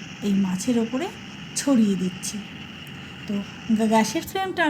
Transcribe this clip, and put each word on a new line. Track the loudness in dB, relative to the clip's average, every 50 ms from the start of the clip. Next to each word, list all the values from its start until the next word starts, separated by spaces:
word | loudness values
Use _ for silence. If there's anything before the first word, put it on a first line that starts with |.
| -14 -14 -10 -4 0
এই | 2 2 4 4
মাছের | 2 0 0 2 2 2 2 2
ওপরে | 0 0 -2 -4 -4 -6 -10 -14 -14 -14 -14 -14 -10 -8 -2
ছড়িয়ে | 2 4 6 6 6 6 4 2 0
দিচ্ছি। | -2 -4 -4 -8 -8 -8 -8 -10 -12 -12 -14 -14 -14 -14 -14 -14 -14 -14 -14 -14 -14 -14 -12 -8
তো | -6 -4 -4 -4 -6 -10 -8 -2 0 2 2 4 4 6
গ্যাসের | 6 4 4 2 -2 -4 -2
ফ্লেমটা | -2 -2 -2 -2 0 2 4 6